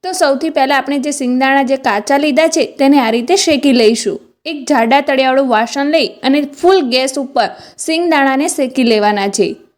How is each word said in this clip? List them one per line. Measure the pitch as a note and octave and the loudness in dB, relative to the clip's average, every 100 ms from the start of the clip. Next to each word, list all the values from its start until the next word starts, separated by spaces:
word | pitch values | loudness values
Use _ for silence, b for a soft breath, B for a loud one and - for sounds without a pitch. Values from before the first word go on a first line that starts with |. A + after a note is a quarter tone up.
તો | F4+ F#4 | -8 -2
સૌથી | D4+ C4+ D#4+ | 0 0 -2
પહેલાં | D4+ C4 C#4 | -2 0 0
આપણે | C4+ C#4+ | -2 -4
જે | C#4+ C#4+ | -4 -4
શિંગદાણા | B3 B3+ C4+ C#4 C4+ | -2 0 2 2 0
જે | C4+ | 0
કાચા | C4+ G#3 - C#4 | 0 -2 0 0
લીધા | D4+ C4+ D#4+ | 2 2 2
છે | D#4+ B3 - | 0 -2 0
તેને | C4+ C#4+ | 2 4
આ | A3+ A#3 | 2 -2
રીતે | A#3+ F4+ | 0 0
શેકી | E4+ C#4+ C#4 B3 | 2 2 2 4
લઈશું. | A3 A3+ G#3 E3 _ _ D#4 | 4 2 -4 -8 _ _ -12
એક | D4 B3+ | -10 -2
જાડા | C4+ A3+ C4+ C#4+ | 0 2 0 2
તળિયાવાળું | C4 C4 C4 C4+ | 0 2 0 0
વાસણ | G#3+ A3+ C#4 C#4+ | 0 -2 -4 0
લઈ | D#4+ A#3 - B3+ | 0 0 -4 0
અને | C#4+ C#4+ - | 0 -2 0
ફૂલ | F4 F#4+ C4 | 2 2 2
ગેસ | B3+ C4 C4+ | -2 -2 -4
ઉપર | C4+ C4 G3+ B B B | -4 -2 -2 B B B
શિંગદાણાને | - D#4+ F4 D4+ C4+ C4+ D4+ C#4+ | -4 -2 0 2 2 0 -2 -2
શેકી | C4 - A#3+ | -4 0 0
લેવાના | A3 G#3 G#3 G3+ G3 | 2 0 0 -2 -2
છે. | F#3 - _ | -4 -4 _